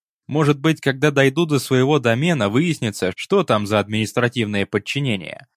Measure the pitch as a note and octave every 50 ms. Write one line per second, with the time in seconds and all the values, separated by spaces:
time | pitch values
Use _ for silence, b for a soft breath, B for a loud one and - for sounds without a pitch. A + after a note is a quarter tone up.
0 | _ _ _ _ _ - B2+ D3+ D#3 C#3+ D3 C#3 C3+ D#3+ D#3+ - - C#3+ C3 C3+
1 | C3+ D3+ C#3+ C#3 C3+ C3+ C3+ D#3 F3 D#3+ D3 C3+ - - C3+ B2+ B2+ C3+ D#3 D3
2 | B2+ A#2 A2+ A#2+ D3 F3+ E3+ C#3 G#2 G2+ G#2 C3 E3 F3+ D3+ - - A2 G2+ -
3 | - F2+ F#2 - - - G3 G3+ F3 - A#2 G#2+ G#2 G2+ G#2+ G#2 G2+ G2+ G#2+ G#2+
4 | A2 G2+ - B2+ A#2+ B2 - B2+ A2+ G#2 G#2 G2+ G2 - - G#2 - - - C#3
5 | C#3+ C3 A2 F#2+ D#2+ - - - - _ _